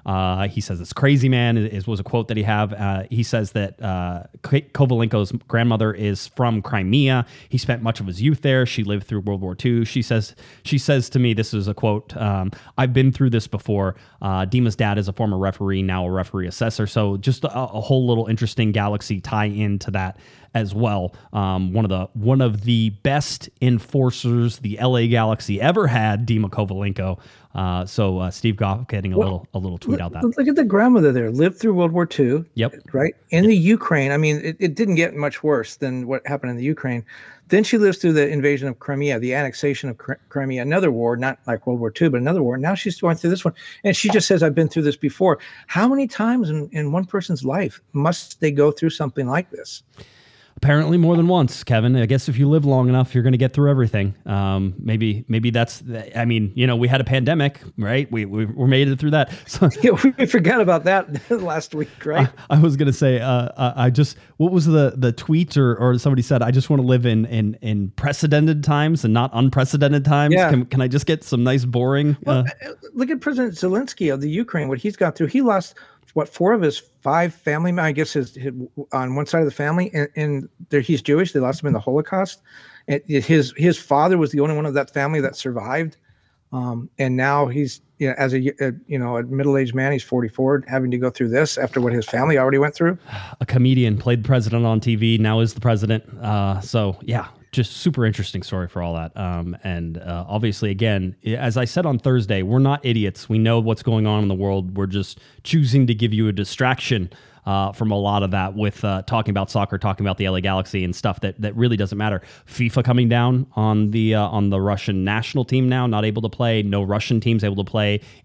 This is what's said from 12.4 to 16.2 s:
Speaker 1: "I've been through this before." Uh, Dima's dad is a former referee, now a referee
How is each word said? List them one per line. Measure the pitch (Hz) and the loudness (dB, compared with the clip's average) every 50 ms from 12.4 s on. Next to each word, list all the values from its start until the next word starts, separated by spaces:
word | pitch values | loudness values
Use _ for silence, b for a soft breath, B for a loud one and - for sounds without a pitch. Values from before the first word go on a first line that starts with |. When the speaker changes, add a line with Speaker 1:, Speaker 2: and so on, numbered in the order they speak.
| 92 98 B B B B B | -2 -4 B B B B B
Speaker 1:
"I've | - 131 127 120 | 0 0 2 4
been | 131 131 131 127 | 4 4 4 4
through | - 139 127 | 4 2 2
this | 117 110 - | 2 0 -2
before." | - - 101 - - 104 98 98 95 92 b b b b b | -4 -8 -8 -4 -2 -2 0 0 -2 -4 b b b b b
Uh, | - 98 95 95 95 | -4 -2 -2 -2 -2
Dima's | 92 127 127 123 113 101 | 0 0 2 2 0 0
dad | - - 104 101 104 | 0 0 0 0 0
is | 98 101 | -2 -4
a | 95 | -4
former | - 117 107 95 92 | -2 -2 -2 0 0
referee, | 98 98 95 - 101 98 98 95 95 | -2 -2 -2 -2 -4 -2 -2 0 0
now | 95 92 92 90 | -2 -2 -2 -2
a | 90 | -2
referee | 92 92 | -2 -4